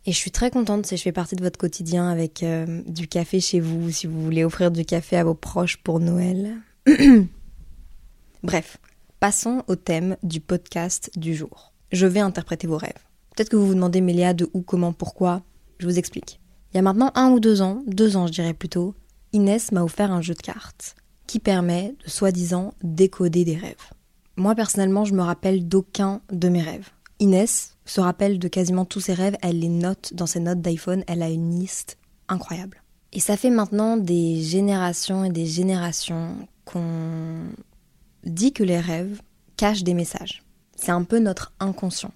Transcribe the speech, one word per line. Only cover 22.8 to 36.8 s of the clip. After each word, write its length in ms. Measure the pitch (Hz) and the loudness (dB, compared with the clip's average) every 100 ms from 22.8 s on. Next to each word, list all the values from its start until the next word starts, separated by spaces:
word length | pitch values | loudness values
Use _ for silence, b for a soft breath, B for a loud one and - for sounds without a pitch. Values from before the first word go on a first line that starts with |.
décoder 640 | 170 160 190 - 180 175 170 | -6 4 2 4 2 2 2
des 100 | 160 | -2
rêves. 220 | - - - - _ _ _ - | -8 -18 -20 -20 _ _ _ -2
Moi 180 | 196 | 0
personnellement, 520 | 220 208 202 190 196 208 | 2 0 2 2 2 2
je 80 | |
me 80 | 196 | 2
rappelle 440 | 175 170 190 190 170 | 0 0 0 0 2
d'aucun 540 | 190 185 - 196 196 - | 0 0 -2 -2 -2 -6
de 200 | 185 180 | -2 2
mes 120 | 175 | 2
rêves. 280 | 160 - 196 _ - _ | 0 -8 -14 _ -20 _
Inès 580 | 202 185 226 - - _ - | 4 4 2 -2 -6 _ -6
se 160 | - | 0
rappelle 360 | 180 175 202 190 | 0 2 0 0
de 120 | 175 | -2
quasiment 340 | 185 175 185 | -2 0 0
tous 160 | 180 202 | -2 -4
ses 140 | 190 | -4
rêves, 240 | 180 190 202 | 0 0 0
elle 180 | 175 170 | -2 -2
les 100 | 165 | 0
note 440 | 170 180 196 - | 0 -2 -4 -10
dans 120 | 175 170 | -6 -4
ses 160 | 170 | -2
notes 180 | 170 180 | -2 -2
d'iPhone, 460 | 170 165 - 185 180 | -2 -4 -2 -4 -2
elle 160 | 170 | -4
a 60 | 165 | -2
une 280 | 165 165 175 | -2 -2 -2
liste 400 | 185 - - - _ _ - | -4 -8 -12 -18 _ _ -8
incroyable. 560 | 180 - 175 190 - _ _ _ | -8 -6 -12 -12 -18 _ _ _
Et 80 | 190 | -4
ça 160 | - 208 | 0 2
fait 120 | 254 | 4
maintenant 460 | 233 202 202 220 226 | 2 2 0 2 0
des 460 | 180 175 170 165 | 2 2 2 0
générations 840 | 160 185 202 196 180 175 - 190 | 0 2 2 2 -2 -4 -4 -2
et 60 | 190 | 0
des 160 | 165 165 | -2 -4
générations 880 | 165 185 185 175 156 - 165 165 180 - _ - | 0 0 0 -2 -4 -6 -6 -6 -10 -14 _ -10
qu'on 800 | 175 | -6